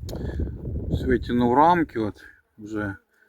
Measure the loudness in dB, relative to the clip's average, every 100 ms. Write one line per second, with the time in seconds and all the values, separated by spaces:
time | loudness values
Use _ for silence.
0 | -10 -6 -6 -4 -6 -6 -8 -6 -2 -2
1 | 2 0 0 0 2 6 6 6 2 -2
2 | -4 -4 -16 -20 _ _ -8 -6 -4 -6
3 | _ _